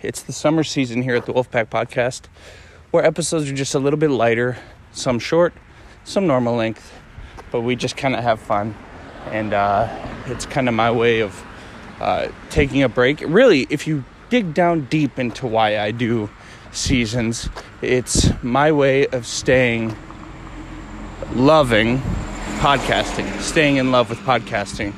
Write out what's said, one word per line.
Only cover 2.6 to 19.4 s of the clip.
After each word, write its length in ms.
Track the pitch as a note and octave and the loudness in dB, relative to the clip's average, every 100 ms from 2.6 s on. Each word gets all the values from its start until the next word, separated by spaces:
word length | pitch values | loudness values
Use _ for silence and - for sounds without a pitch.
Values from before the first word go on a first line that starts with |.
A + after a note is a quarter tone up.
| - - - | -20 -20 -2
where 120 | E3+ D3+ | 2 2
episodes 440 | D#3+ D#3+ E3 C#3+ | 2 -2 -2 -2
are 40 | |
just 220 | C#3 C3+ D3 | -4 -2 0
a 40 | |
little 200 | C#3 D3+ | 0 2
bit 100 | D3+ | 2
lighter, 480 | C3 A#2 A2+ B2 A#2+ - - - | 4 2 2 0 -2 -12 -20 -20
some 260 | - C3+ A#2+ | -8 -2 -2
short, 340 | - D#3+ E3+ - - - - - - | 0 2 2 0 -20 -20 -20 -20 -4
some 200 | - F#3+ | 0 2
normal 280 | C3 A#2+ A#2+ | 2 2 0
length, 380 | A2+ G#2+ - - - - - - - | -2 -4 -14 -20 -20 -18 -18 -18 -6
but 100 | B2 | -4
we 140 | A#2 B2 | -2 -2
just 200 | B2+ - | -4 -2
kinda 240 | C#3 A#2 | -2 0
have 180 | A#2+ A2 | 0 -2
fun, 360 | - G#2 G#2+ G#2 - - - - - | 0 -2 -2 -8 -16 -18 -18 -16 -8
and, 220 | - G#2+ | -6 -2
uh, 340 | G#2 G2+ G2+ A2 F2 - - - | 0 2 2 0 -4 -10 -12 -10
it's 180 | A#2 - | -10 -4
kinda 260 | - B2+ | -2 0
my 180 | A2+ A#2 | 2 2
way 280 | A#2+ A#2 A2+ | 4 4 2
of, 240 | G#2 - - - - - - - | 0 -6 -18 -18 -18 -18 -18 -6
uh, 260 | - F#2 - - - | -2 -2 -2 -8 -4
taking 340 | - C#3+ C3 | 0 2 4
a 60 | C3+ | 2
break. 340 | A2 B2 D3+ - | 4 2 2 2
Really, 420 | E3 C4 D#3+ A#2+ | 6 8 6 4
if 180 | D3 - | -4 -2
you 160 | D#3 B2 - - | -4 -6 -16 -2
dig 240 | B3 F#3+ | 0 0
down 340 | D3+ F3 E3+ C3 | 2 2 2 0
deep 280 | D#3 C#3+ - | 0 0 -2
into 280 | B2 - C3 | -6 -4 -2
why 300 | A2 A2 G#2+ | 2 2 2
I 120 | G#2 | -2
do 380 | A2+ A#2+ A#2 G#2 - - - - | -2 0 0 -2 -10 -20 -20 -14
seasons, 760 | - - C3 A#2 A#2+ A2+ A#2 - - - - | -8 0 0 2 0 -2 -4 -8 -12 -16 -8
it's 480 | - B2+ A#2 - - - | 0 0 0 0 2 0
my 280 | B2+ B2+ D3+ | 0 2 4
way 320 | D3+ C#3 C3+ C#3 | 4 4 4 2
of 180 | B2+ A#2 | -2 -6
staying 680 | - | -6